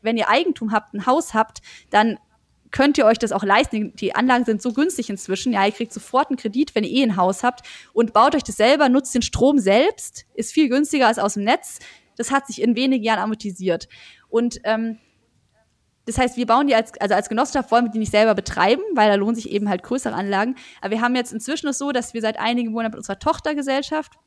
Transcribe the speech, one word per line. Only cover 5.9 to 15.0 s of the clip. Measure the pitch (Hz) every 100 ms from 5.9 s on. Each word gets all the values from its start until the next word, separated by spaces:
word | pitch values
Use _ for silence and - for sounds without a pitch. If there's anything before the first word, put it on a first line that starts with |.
sofort | - - 254 294
einen | 262
Kredit, | 220 220 302 -
wenn |
ihr | 208
eh | 254
ein | 262 185
Haus | 185 196
habt. | 240 247 - - -
Und | - 233
baut | 214 254 294
euch |
das | - 175
selber, | 214 277 285
nutzt | 254 269 -
den |
Strom | - - 262 294
selbst. | 190 202 330 - - - -
Ist | - 226
viel | - 294
günstiger | 254 294 294 240
als | 220
aus | 202 208
dem | 202
Netz. | 294 - - - - _ _
Das | 233
hat | 269 269
sich | -
in | 233 233
wenigen | 269 262
Jahren | 214 220
amortisiert. | 202 220 214 180 185 165 - - - - _
Und, | 226 240 - -
ähm, | 220 226 220